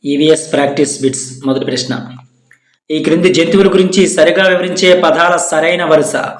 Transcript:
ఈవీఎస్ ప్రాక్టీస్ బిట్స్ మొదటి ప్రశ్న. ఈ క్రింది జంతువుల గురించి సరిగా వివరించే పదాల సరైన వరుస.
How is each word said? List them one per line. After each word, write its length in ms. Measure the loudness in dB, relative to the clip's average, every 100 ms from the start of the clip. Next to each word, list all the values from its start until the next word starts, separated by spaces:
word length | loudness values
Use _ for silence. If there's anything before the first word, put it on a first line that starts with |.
ఈవీఎస్ 480 | -4 0 2 2 0
ప్రాక్టీస్ 500 | -2 -2 -2 -4 -2
బిట్స్ 440 | -4 -4 -12 -8 -4
మొదటి 180 | -4
ప్రశ్న. 520 | -4 -6 -6 -8 -10 -20 _ _ _ _ _ _ _
ఈ 120 | -4
క్రింది 320 | 0 2 2
జంతువుల 340 | 2 2 2 4
గురించి 400 | 2 2 2 0
సరిగా 400 | 2 2 4 2
వివరించే 520 | 0 -2 0 2 4
పదాల 360 | 2 2 2 0
సరైన 480 | -2 -2 0 -2
వరుస. 300 | 2 0 0 -4 -6